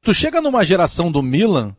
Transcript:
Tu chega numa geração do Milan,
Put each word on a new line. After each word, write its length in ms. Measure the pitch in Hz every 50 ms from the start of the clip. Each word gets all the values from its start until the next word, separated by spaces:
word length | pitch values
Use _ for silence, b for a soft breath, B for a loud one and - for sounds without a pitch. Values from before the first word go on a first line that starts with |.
Tu 140 | - 226 196
chega 260 | - - 311 - 339
numa 240 | 311 294 262 240 196
geração 460 | 151 185 180 170 147 - - 170 170
do 120 | 151 143 135
Milan, 540 | 127 127 151 214 226 185 139 113 104 95